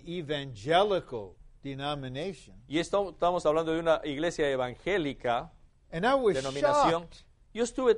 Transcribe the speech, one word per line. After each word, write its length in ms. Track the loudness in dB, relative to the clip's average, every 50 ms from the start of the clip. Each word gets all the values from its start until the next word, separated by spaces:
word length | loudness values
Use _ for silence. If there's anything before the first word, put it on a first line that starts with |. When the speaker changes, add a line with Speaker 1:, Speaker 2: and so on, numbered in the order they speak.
| -12 -10
Speaker 1:
evangelical 1300 | -10 -10 -6 -6 -6 -6 -6 -8 -12 -10 -2 2 4 4 4 4 2 -2 -2 -6 -8 -10 -10 -12 -16 -20 -20 -20 -20 -16 -14
denomination. 920 | -12 -10 -8 -6 -6 -6 -6 -8 -8 -8 -8 -8 -8 -10 -12 -18 -20 -20 -20 -12 -6
Speaker 2:
Y 120 | -4 -4
esto, 320 | -2 0 0 0 0 -2
estamos 340 | -4 -2 0 0 0 2 2
hablando 280 | 2 2 2 2 0 -2
de 60 | 0
una 220 | 2 2 2 2 2
iglesia 460 | -4 -4 -2 -2 -2 0 0 0 0
evangélica, 1000 | 0 0 -2 -4 -6 -8 -4 -2 -2 0 0 -2 -4 -4 -2 -2 0 0 -2 -6 -14 -20 -20 -20 _ _ _ _
Speaker 1:
And 140 | -6 -2 0
I 100 | 2 2
was 200 | 2 2 2 2
Speaker 2:
denominación. 680 | 2 -2 -2 -2 0 2 4 4 4 4 4 2 0 -2
Speaker 1:
shocked. 200 | -8 -16 -20 -20 _ _ _ _ _ -4
Speaker 2:
Yo 100 | -4 -2
estuve 320 | -2 -2 2 2 4 2